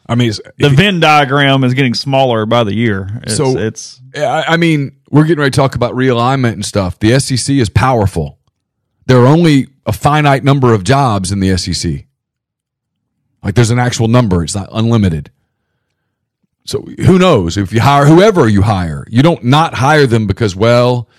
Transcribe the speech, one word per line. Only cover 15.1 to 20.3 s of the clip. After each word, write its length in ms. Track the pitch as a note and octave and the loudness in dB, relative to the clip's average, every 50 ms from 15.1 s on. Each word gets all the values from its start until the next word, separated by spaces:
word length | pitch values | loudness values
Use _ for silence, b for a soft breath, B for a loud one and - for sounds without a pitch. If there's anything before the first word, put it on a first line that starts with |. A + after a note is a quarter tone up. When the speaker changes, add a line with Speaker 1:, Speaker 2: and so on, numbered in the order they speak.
| D#2+ D2+ C#2+ - _ _ _ _ _ _ _ _ _ _ _ _ _ _ _ _ _ _ _ _ _ _ _ _ _ _ _ | -2 -4 -8 -12 _ _ _ _ _ _ _ _ _ _ _ _ _ _ _ _ _ _ _ _ _ _ _ _ _ _ _
Speaker 1:
So 160 | - - - | -10 -10 -10
who 360 | - - - - - - F#3 F3+ | -10 -10 -8 -2 2 2 2 4
knows? 380 | F3+ F#3 D3 G#2+ F2 E2+ D#2+ | 4 2 2 2 0 -2 -4
If 160 | G2 G2+ - | -4 -4 -4
you 80 | G#2+ A2+ | -2 -2
hire 240 | G#2+ C#3 C#3+ C#3+ C#3 | 0 2 2 4 4
whoever 420 | D3 D#3+ F3 G3 A3+ G3 F3 B2+ | 6 6 6 6 4 4 2 2
you 140 | A2 G2+ G2 | 2 2 0
hire, 460 | F#2+ A2+ G2+ F#2 F2 E2 D2 C#2 - - | 0 0 0 -2 -4 -6 -8 -10 -10 -4
you 140 | A2+ B2+ | 0 2
don't 220 | C#3+ F3 D#3+ - - | 2 2 0 0 0
not 280 | A#2+ C#3 D#3 E3 - | 0 0 0 0 -2
hire 340 | - - B2+ C#3+ D#3 D3+ C#3+ | -2 -2 0 2 2 2 2
them 200 | A#2 A#2 A2+ G#2+ | 2 0 0 -2
because, 280 | F#2 | -2